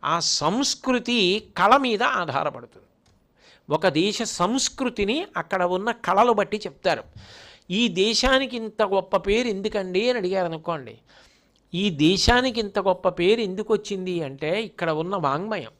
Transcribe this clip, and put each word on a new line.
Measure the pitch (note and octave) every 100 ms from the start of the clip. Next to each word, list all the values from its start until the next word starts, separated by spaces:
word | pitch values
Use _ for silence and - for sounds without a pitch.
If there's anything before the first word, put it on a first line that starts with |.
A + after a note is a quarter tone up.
ఆ | C3 E3+
సంస్కృతి | E3 - D3+ G#3+ C#4 - B3+ B3 A#3+ A#3+ F3+ G3+ - -
కళ | F#3+ C4
మీద | C4 G#3+
ఆధారపడుతుంది. | B3+ B3+ E3+ C3+ D#3 B2 A#2+ - _ _ _ _ _ _ _ _ -
ఒక | D#3 F#3+
దేశ | D3+ F#3+ G#3
సంస్కృతిని | A3+ - F3 B3+ - - B3+ B3 G3+ C4+ G4 -
అక్కడ | E3 F#3+
ఉన్న | F3+ F#3 G#3+
కళలు | A#3 - G3 A#3+
బట్టి | G#3+ G3 G#3+
చెప్తారు. | G3+ - F#3+ C3+ - - - - - - _
"ఈ | F#3 A#3+
దేశానికి | E3+ G#3 A3 C4 C4 C4+ A#3+
ఇంత | A3 -
గొప్ప | G#3 F#3+ F#3+ F#3+
పేరు | G3 G#3+ B3
ఎందుకండి?" | G3 G#3 G#3 F#3 F3+ A#3
అని | B3
అడిగారు | F3+ F#3+ F3
అనుకోండి. | D#3+ D#3+ E3 B2 G#2 _ - - _ _ _ _
"ఈ | E3+ G3+
దేశానికి | D3+ D3+ F#3+ - A#3+ B3+ A#3
ఇంత | G#3 G#3
గొప్ప | F#3+ F3+ F#3+
పేరు | F3 F3 A3+
ఎందుకు | G#3 F#3+ G#3
వచ్చింది?" | G#3 G#3 G3 F#3 F3
అంటే | D3 C3+ D3+ F#3+
ఇక్కడ | A3 - E3+
ఉన్న | D#3 E3 G3
వాంగ్మయం. | D3 C#3+ G3+ G#3+ A2+ _